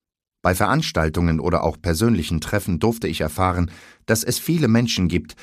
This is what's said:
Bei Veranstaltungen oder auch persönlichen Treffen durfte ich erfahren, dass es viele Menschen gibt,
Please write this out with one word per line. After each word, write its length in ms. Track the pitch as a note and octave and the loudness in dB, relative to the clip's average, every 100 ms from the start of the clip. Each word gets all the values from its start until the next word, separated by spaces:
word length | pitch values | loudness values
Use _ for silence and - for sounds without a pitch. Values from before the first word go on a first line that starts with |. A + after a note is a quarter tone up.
| _ _ _ _ | _ _ _ _
Bei 140 | F2+ F2+ | 0 2
Veranstaltungen 840 | G#2 C#3 D#3 - D#2+ D#2+ E2+ D#2+ | 2 0 0 0 0 2 2 2
oder 240 | D2 F2 | 0 0
auch 180 | D#2+ - | 0 -2
persönlichen 600 | F2 D#2+ A#2 G#2 D#2 E2 | -2 2 2 2 0 -4
Treffen 380 | - G#2 - D#2+ | -2 -4 -2 0
durfte 280 | A2 A2+ - | 0 0 -4
ich 140 | - | -4
erfahren, 500 | D#2 - F#2 F2+ F2 - - - - | -4 0 0 0 -2 -6 -20 -10 -2
dass 200 | A2+ - | 0 0
es 140 | - | -4
viele 280 | - E3 B2+ | -2 2 4
Menschen 400 | A2+ A#2 - F2 | 4 2 0 0
gibt, 300 | E2+ - - | 0 -4 -12